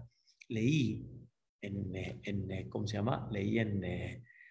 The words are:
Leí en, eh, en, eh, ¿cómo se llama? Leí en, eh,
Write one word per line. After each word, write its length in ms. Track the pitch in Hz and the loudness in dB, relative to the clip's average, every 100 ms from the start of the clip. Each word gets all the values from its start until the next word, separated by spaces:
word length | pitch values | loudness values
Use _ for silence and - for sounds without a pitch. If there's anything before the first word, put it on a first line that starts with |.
| - _ _ _ - | -14 _ _ _ -4
Leí 580 | 113 120 156 110 - - - - _ _ _ | 2 4 6 4 0 -6 -12 -18 _ _ _
en, 320 | 104 98 95 92 | -6 -4 -2 -2
eh, 240 | 92 - | -4 -6
en, 260 | 104 101 95 | -4 -2 -2
eh, 180 | 95 - | -4 -4
¿cómo 180 | 110 101 | -2 -2
se 100 | 104 | 2
llama? 280 | 107 147 - | 2 2 0
Leí 280 | 98 104 113 | 0 2 4
en, 240 | 110 101 | 4 2
eh, 380 | 90 90 90 - - - - | 0 -2 -4 -8 -14 -20 -20